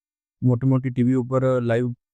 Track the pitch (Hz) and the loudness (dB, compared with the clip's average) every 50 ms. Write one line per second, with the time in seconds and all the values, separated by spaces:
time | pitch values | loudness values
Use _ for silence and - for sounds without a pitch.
0 | _ _ _ _ _ _ _ - - 123 123 120 131 135 131 131 127 135 123 123 | _ _ _ _ _ _ _ -2 0 0 0 2 2 2 2 0 0 -2 -2 0
1 | 120 123 131 131 120 123 131 131 127 131 127 127 120 117 117 117 123 123 120 - | 0 2 2 0 0 -2 -2 0 0 0 0 0 0 0 0 0 0 -2 -6 -8
2 | _ _ | _ _